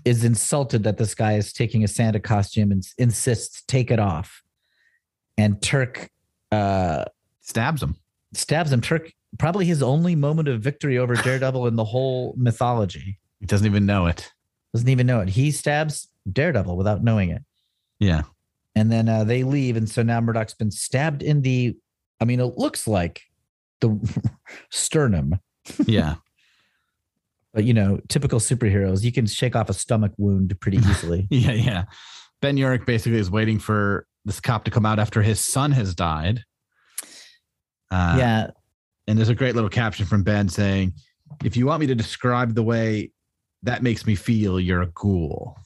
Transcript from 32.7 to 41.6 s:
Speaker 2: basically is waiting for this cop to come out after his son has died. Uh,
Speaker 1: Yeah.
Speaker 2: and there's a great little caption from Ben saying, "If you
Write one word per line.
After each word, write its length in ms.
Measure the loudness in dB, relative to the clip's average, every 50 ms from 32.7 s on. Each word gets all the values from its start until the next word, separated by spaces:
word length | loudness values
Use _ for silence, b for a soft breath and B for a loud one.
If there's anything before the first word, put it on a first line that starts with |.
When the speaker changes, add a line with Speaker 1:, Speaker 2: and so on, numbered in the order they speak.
| 0 0 0
Speaker 2:
basically 320 | 0 -2 0 0 0 0 0
is 120 | 0 0
waiting 280 | 0 0 2 2 0 -2
for 480 | 0 0 0 0 2 0 0 -2 -6 _ _ _ _
this 120 | -8 -8 -4
cop 260 | -2 -2 -2 0 -2
to 60 | -2
come 140 | 0 0 2
out 140 | 2 2 0
after 240 | 0 0 2 2
his 180 | 2 2 2 0
son 320 | -2 -2 -2 0 0 2
has 220 | 2 0 0 -2 -2
died. 500 | -2 -2 -2 0 0 0 -2 -2 -2 -6 _ _ _ _ _ B B B B B B B B B B B B B B B _ _ _ _ _ _ _ _ _
Uh, 260 | -2 0 2 2 2 2
Speaker 1:
Yeah. 320 | 2 2 2 0 -2 -4 -8 _ _ _ _ _ _ _ _ _ _
Speaker 2:
and 120 | -2 0 2
there's 120 | 2 2
a 40 | 2
great 200 | 2 0 0 0
little 160 | 0 -2 0
caption 340 | 0 -2 -2 -2 -2 -4 -2
from 160 | 0 0 0
Ben 260 | 2 2 0 2 0 0
saying, 440 | 0 0 0 0 0 0 0 -2 -4 B B B B _ _ _ -12 -6
"If 140 | -6 -2 0
you 100 | 0